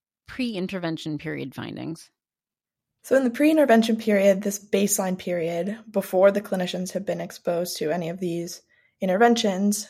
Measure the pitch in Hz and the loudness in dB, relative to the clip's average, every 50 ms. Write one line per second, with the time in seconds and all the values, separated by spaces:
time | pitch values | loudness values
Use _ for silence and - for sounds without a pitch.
0 | _ _ _ _ _ - - - 254 233 220 180 185 180 190 185 175 165 160 151 | _ _ _ _ _ -18 -8 -6 -6 -4 -4 -4 -6 -4 -6 -6 -4 -6 -6 -6
1 | - 160 151 147 156 156 151 139 135 131 - - 117 117 - - 123 147 165 - | -6 -8 -8 -6 -6 -8 -8 -8 -10 -10 -10 -12 -12 -10 -10 -10 -10 -10 -10 -12
2 | - _ _ _ _ _ _ _ _ _ _ _ _ _ _ _ _ _ _ _ | -14 _ _ _ _ _ _ _ _ _ _ _ _ _ _ _ _ _ _ _
3 | _ - 254 269 269 240 233 - 294 311 320 311 285 269 226 226 220 233 220 220 | _ 0 2 2 2 2 0 2 4 4 6 4 6 6 6 6 6 4 0 -2
4 | - 220 208 196 196 202 190 190 - 202 196 - - - - 196 202 196 - - | 0 2 2 4 6 4 4 4 0 -4 -6 -6 -6 -2 0 2 2 2 0 0
5 | 190 185 185 185 - 185 175 175 160 170 170 170 170 196 220 233 - 226 - 196 | -2 -2 -4 -4 -4 -4 -2 -2 -2 -2 -2 -2 -4 -4 -6 -10 -12 -6 -4 -4
6 | 185 - - 185 190 202 196 202 208 - 202 185 180 180 - 180 180 180 - 185 | -4 0 2 6 6 6 6 4 -4 -4 -4 -4 -4 -4 -4 -6 -8 -6 -6 -6
7 | 202 - 175 170 170 175 - - - 180 175 170 180 180 - - 156 151 160 180 | -6 -4 -6 -6 -6 -10 -12 -8 -4 -4 -2 -2 -4 -4 -6 -6 -4 -2 -2 -2
8 | 170 160 175 185 190 170 170 170 170 180 - - _ _ _ _ _ _ _ - | -4 -6 -6 -6 -6 -6 -4 -6 -6 -8 -12 -16 _ _ _ _ _ _ _ -6
9 | 196 190 180 202 233 240 233 233 - 202 185 180 202 208 202 - - | -2 0 2 4 6 4 4 4 2 -2 0 2 0 0 0 0 -4